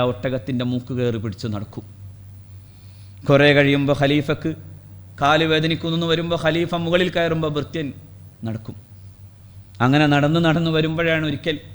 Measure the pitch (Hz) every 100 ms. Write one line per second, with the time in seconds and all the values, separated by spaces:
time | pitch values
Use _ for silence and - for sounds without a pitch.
0 | 123 120 135 131 131 127 123 123 123 127
1 | 120 113 110 98 117 104 104 - 110 -
2 | - - - - - - - - - -
3 | - - - 139 147 143 139 143 139 143
4 | 139 147 147 151 165 156 - - - -
5 | - - 143 156 160 156 156 165 170 165
6 | 165 160 165 165 160 160 170 170 165 175
7 | 185 175 170 160 160 147 135 165 147 -
8 | - - - - 110 110 - - - -
9 | - - - - - - - - 123 143
10 | 151 143 147 165 170 160 165 160 160 160
11 | 170 160 156 143 170 151 -